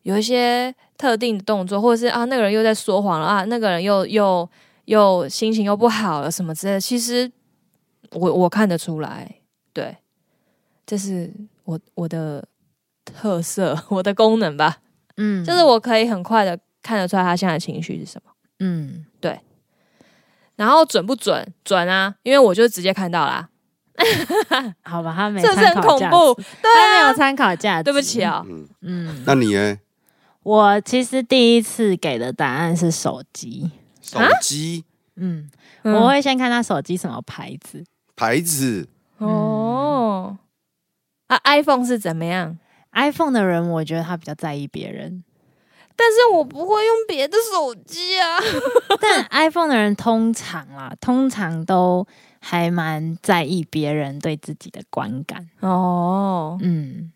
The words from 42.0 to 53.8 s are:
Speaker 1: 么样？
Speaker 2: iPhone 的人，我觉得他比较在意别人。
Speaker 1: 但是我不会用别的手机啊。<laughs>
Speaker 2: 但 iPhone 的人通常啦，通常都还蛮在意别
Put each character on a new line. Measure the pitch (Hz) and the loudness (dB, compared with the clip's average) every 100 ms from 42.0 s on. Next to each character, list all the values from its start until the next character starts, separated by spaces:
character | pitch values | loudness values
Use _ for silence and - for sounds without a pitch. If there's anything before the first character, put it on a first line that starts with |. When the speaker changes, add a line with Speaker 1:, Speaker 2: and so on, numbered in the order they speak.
| 175 | -2
Speaker 1:
么 | 165 | -4
样？ | 165 185 160 165 _ _ _ | -4 -4 -6 -10 _ _ _
Speaker 2:
iPhone | 220 285 285 320 | -2 -2 0 0
的 | 240 | 2
人， | 190 170 170 | 2 0 -2
我 | 165 | -4
觉 | 151 | -4
得 | 165 | -6
他 | 165 170 | -6 -10
比 | |
较 | 160 | -10
在 | 151 160 | -10 -10
意 | 143 143 | -8 -10
别 | - - | -12 -14
人。 | - 165 180 - _ _ _ _ _ _ | -14 -14 -16 -18 _ _ _ _ _ _
Speaker 1:
但 | - 466 | 0 4
是 | 440 480 | 6 4
我 | 349 | 4
不 | 269 - | 0 -6
会 | 359 427 | -2 0
用 | 440 453 427 | 2 0 -2
别 | 311 277 | -4 0
的 | 403 453 | 0 0
手 | 370 277 | -2 -4
机 | 220 - 339 359 370 | -8 -16 -10 -4 0
啊。 | 339 349 440 508 508 | 0 0 -2 -2 2
<laughs> | 480 - 392 | 0 2 0
Speaker 2:
但 | 427 381 - | 2 2 2
iPhone | 262 320 339 320 | 0 2 2 0
的 | |
人 | 240 208 | 2 0
通 | 202 233 226 226 | 0 0 2 0
常 | 226 - 165 139 | -2 -8 -14 -14
啦， | 139 131 - | -16 -14 -8
通 | - 254 269 | -2 0 0
常 | 214 175 165 | -2 -4 -4
都 | 160 185 180 180 196 _ _ _ | 0 2 4 2 -2 _ _ _
还 | - 175 170 | -6 -2 0
蛮 | 175 160 156 160 165 | -2 -2 -4 -6 -6
在 | - 180 | 0 0
意 | 143 180 156 | 0 -4 -4
别 | 156 | -4